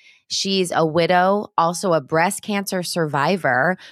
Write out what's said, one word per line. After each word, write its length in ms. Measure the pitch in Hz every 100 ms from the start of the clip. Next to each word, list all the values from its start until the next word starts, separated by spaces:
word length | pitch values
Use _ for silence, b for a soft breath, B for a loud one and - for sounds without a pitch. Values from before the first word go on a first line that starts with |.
| b b -
She's 440 | - 196 190 180 -
a 100 | 160
widow, 680 | 160 165 180 185 202 - -
also 360 | 165 175 202
a 80 | 160
breast 400 | 131 160 180 -
cancer 420 | - 202 196 190
survivor 920 | 170 175 156 143 147 190 151 127 156 185 B